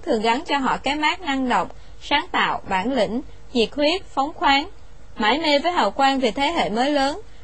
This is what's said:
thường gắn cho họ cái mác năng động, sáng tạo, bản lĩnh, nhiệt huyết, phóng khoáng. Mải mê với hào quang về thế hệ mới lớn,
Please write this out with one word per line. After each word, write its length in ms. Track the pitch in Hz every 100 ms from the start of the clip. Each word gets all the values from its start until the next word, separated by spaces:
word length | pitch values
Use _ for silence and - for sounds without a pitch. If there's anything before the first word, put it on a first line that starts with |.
| 349
thường 160 | 233
gắn 200 | 220 240 320
cho 120 | 285
họ 200 | 254 170
cái 180 | 269 294
mác 260 | 302 359
năng 280 | 349 269 254
động, 180 | 208 170 - - -
sáng 260 | - 285 359
tạo, 300 | - 190 147 -
bản 240 | 190 202
lĩnh, 280 | 269 185 233 - - -
nhiệt 160 | 247 214 269
huyết, 300 | 294 359 -
phóng 280 | - 277
khoáng. 360 | - 330 277 339 - - - - -
Mải 200 | 214 277
mê 220 | 320 285
với 120 | 330
hào 200 | 349 214
quang 280 | 202 269 269
về 120 | 254
thế 200 | 240 285
hệ 180 | 339 165
mới 220 | 214 269
lớn, 300 | 294 269 339 - -